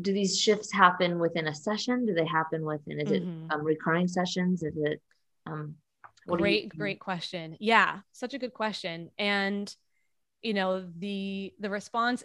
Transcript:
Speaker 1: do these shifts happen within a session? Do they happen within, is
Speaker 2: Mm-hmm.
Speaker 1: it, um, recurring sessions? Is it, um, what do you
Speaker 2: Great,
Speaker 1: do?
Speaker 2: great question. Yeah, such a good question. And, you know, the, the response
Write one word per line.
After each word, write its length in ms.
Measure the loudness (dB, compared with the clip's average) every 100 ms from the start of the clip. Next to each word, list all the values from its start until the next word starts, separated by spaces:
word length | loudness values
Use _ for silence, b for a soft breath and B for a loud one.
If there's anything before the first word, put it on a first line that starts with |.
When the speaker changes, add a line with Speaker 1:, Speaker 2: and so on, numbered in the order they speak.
Speaker 1:
do 120 | -2
these 260 | 0 2 2
shifts 340 | 2 2 0
happen 460 | 6 6 8 2 2
within 300 | 0 0 -2
a 60 |
session? 520 | -4 -2 -2 -2 0 0
Do 80 |
they 120 | 0 2
happen 380 | 2 0 -2
within, 360 | -2 -4 -4 -4
is 80 | 0
Speaker 2:
Mm-hmm. 380 | 0 0 -6 -4
Speaker 1:
it, 60 |
um, 120 | -2
recurring 420 | 0 0 2 2 2
sessions? 560 | 0 0 0 0 0
Is 140 | -2 -2
it, 260 | -2 -2 _ _ _ _ -12
um, 280 | -10 -10 -14 _ _ -20 _ -2
what 120 | 2
do 60 |
you 0 |
Speaker 2:
Great, 260 | 4 4 0
Speaker 1:
do? 80 | -6
Speaker 2:
great 220 | -6 -6
question. 560 | -6 -6 -6 -8 -10 -4
Yeah, 380 | 4 6 6 0 -12
such 200 | -10 -8
a 60 | -6
good 160 | -8
question. 560 | -4 -4 -4 -8 -8 -10 -4
And, 560 | 0 2 0 -2 -4 -10 _ _ _ _ _ _
you 120 | -2
know, 340 | 0 0 -2 -6 -8
the, 560 | -6 -4 -4 -6 -8 -8
the 80 | -6
response 560 | -6 -4 -2 0 -2